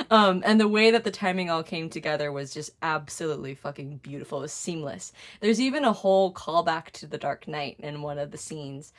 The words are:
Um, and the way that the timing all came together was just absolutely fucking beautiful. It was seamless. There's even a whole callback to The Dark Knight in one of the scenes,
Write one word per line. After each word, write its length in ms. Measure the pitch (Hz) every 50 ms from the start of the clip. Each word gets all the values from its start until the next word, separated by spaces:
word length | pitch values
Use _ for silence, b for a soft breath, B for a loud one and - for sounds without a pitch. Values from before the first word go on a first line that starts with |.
| B B
Um, 300 | 220 214 208 190 185 180 -
and 140 | 208 220 220
the 80 | 214
way 240 | 208 208 214 220 226
that 120 | 226 226 -
the 80 | 202
timing 380 | 185 - 208 185 185 185 180 170
all 140 | 165 160 160
came 240 | - 180 165 165 160
together 420 | - 160 156 156 151 147 147 147
was 220 | 143 139 139 135 -
just 180 | 151 147 - _ -
absolutely 720 | 165 165 156 151 147 - - - 170 156 147 151 143 135 139
fucking 420 | - - 143 139 147 139 139 147
beautiful. 420 | 127 - 143 139 143 - - 151 139
It 20 |
was 120 | 139 151 -
seamless. 600 | - - 185 170 160 147 - - - - - b b b b b b
There's 220 | 208 214 226 220
even 240 | 262 262 262 302 277
a 80 | 233 202
whole 400 | - - 190 190 190 190 185 185
callback 580 | - - 156 156 170 170 170 160 165 - - -
to 140 | - -
The 100 | 147 151 143
Dark 280 | - 143 143 - -
Knight 300 | - 151 151 143 131 - -
in 220 | - 147 147 147
one 160 | 147 147 143 143
of 120 | 143 143
the 60 | 147 -
scenes, 520 | - - 156 151 143 135 139 139 151 - b